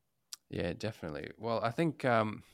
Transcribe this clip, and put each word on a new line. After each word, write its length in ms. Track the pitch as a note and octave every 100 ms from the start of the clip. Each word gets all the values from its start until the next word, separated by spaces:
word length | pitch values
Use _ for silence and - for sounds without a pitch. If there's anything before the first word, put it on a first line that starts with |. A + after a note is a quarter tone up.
| _ _ _ - _
Yeah, 240 | - F2+
definitely. 560 | E2 G#2+ - E2+ D2 - -
Well, 220 | A2+ A2+
I 80 | A2+
think, 340 | A#2+ E3 D3 C3+
um, 360 | A#2 G#2+ G#2+ -